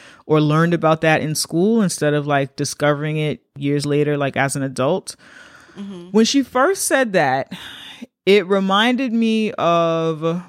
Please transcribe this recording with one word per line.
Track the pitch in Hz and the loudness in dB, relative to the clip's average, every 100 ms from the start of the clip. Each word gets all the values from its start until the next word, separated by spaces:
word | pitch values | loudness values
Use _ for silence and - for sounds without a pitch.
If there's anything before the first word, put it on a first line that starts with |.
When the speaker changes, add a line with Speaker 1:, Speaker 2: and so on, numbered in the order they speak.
| - - - | -20 -14 0
Speaker 1:
or | 151 | 2
learned | 151 151 170 | 4 2 2
about | 170 160 160 | 2 0 2
that | 160 156 | 2 0
in | 151 | 0
school | 156 - 165 196 226 | -6 -4 0 2 2
instead | 185 - 151 | 0 0 0
of, | 147 143 | 0 0
like, | 143 139 - | -2 -2 -4
discovering | 143 - 147 143 151 156 | -6 -2 0 0 -2 -4
it | 151 - _ - | -4 -6 _ -8
years | 139 143 | -2 -2
later, | 147 143 147 147 | 0 0 0 0
like, | 139 127 | -2 -2
as | 139 139 | -2 -2
an | |
adult. | 135 127 131 190 - - - - - - - - | -4 -2 -2 -2 -6 -18 -20 -20 -20 -20 -20 -18
Speaker 2:
Mm-hmm. | 202 185 175 | -16 -16 -2
Speaker 1:
When | 196 | 2
she | 226 277 | 2 2
first | 254 247 294 381 - | 0 0 0 0 0
said | 277 254 | 0 2
that, | 185 139 135 - - - - - - - _ | 2 2 0 -4 -12 -16 -18 -20 -20 -20 _
it | - 202 180 | 2 4 4
reminded | 196 190 196 233 247 262 | 0 2 2 2 0 0
me | 233 226 220 214 | 0 2 0 -2
of | - 160 170 165 165 165 160 165 175 | 0 0 2 2 0 -2 -2 -4 -4